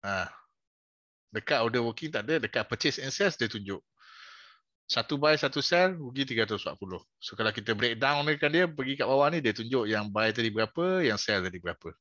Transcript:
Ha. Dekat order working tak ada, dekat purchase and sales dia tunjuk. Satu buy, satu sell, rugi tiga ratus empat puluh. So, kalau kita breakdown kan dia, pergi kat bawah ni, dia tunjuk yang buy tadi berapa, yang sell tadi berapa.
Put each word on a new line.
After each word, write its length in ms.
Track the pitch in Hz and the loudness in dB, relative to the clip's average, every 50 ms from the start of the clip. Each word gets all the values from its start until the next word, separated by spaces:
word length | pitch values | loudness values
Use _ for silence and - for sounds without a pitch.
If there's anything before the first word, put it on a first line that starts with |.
| - | -4
Ha. 240 | 101 98 95 87 - - - - _ _ _ _ _ _ _ _ _ _ _ _ _ _ _ _ _ - | -2 -2 -2 -4 -6 -10 -20 -20 _ _ _ _ _ _ _ _ _ _ _ _ _ _ _ _ _ -8
Dekat 240 | 107 - - 151 131 | -8 -2 0 2 2
order 240 | 113 117 113 123 117 | 2 2 2 0 0
working 320 | 117 110 - - 156 160 | 0 -2 -4 -8 -6 -6
tak 120 | 107 104 117 | -6 -2 0
ada, 80 | 156 160 | -2 0
dekat 280 | 127 131 - 120 107 - | 0 -2 -2 -2 -2 -2
purchase 320 | - - - - - - 139 | -4 -2 0 -2 -2 -2 -6
and 80 | 135 | -6
sales 240 | - - - 196 156 | -2 0 0 0 2
dia 160 | - 120 107 | 0 -4 -2
tunjuk. 320 | - 110 101 98 98 87 _ _ _ _ - - - - - - - - - - - _ _ _ _ _ _ _ | -2 -6 -6 -6 -8 -8 _ _ _ _ -20 -20 -20 -20 -20 -20 -20 -20 -20 -20 -20 _ _ _ _ _ _ _
Satu 320 | - 120 113 - 147 143 | -2 -2 0 -2 -2 2
buy, 160 | 143 151 156 | 4 4 4
satu 240 | 147 - 139 - 151 | 4 2 0 -2 -2
sell, 340 | 135 - 175 175 180 185 190 | -2 2 4 4 4 4 2
rugi 300 | 170 151 123 123 135 139 | -2 -10 -8 -4 -4 -4
tiga 240 | 131 127 113 110 104 | -2 2 0 2 2
ratus 160 | 110 101 - | 0 -4 -4
empat 120 | - - - | -6 -8 -8
puluh. 220 | 101 95 92 85 - _ _ _ - | -10 -8 -8 -10 -10 _ _ _ -14
So, 120 | - - 107 | -14 -6 -2
kalau 120 | 113 110 104 | -2 0 0
kita 200 | - 104 113 113 104 | -2 -2 -2 0 2
breakdown 480 | 120 120 113 113 123 135 147 147 143 151 151 143 | 2 0 0 2 2 2 2 2 0 0 0 2
kan 120 | - 147 | 0 2
dia, 160 | 147 170 180 | 4 2 2
pergi 320 | 170 156 147 135 127 139 139 | 2 0 -4 -4 -4 -2 -2
kat 80 | 131 | 0
bawah 220 | 101 131 135 143 147 | 2 4 4 4 4
ni, 80 | 165 170 | 2 2
dia 160 | 143 117 104 | 0 0 0
tunjuk 320 | 113 113 113 131 131 113 | 0 -4 0 0 0 2
yang 240 | 104 110 107 104 104 | 2 0 0 0 -2
buy 240 | 101 107 110 110 107 | 0 0 2 2 2
tadi 160 | - 117 113 | 0 0 0
berapa, 540 | 104 110 110 107 - - 170 185 185 185 175 | 0 0 -2 -2 0 -2 0 0 2 2 2
yang 140 | 127 107 101 | 2 2 0
sell 260 | - - 107 98 90 | 0 0 0 0 0
tadi 120 | 92 90 90 87 | -2 -6 -6 -6
berapa. 320 | - 85 _ - 82 78 _ | -6 -8 _ -10 -14 -14 _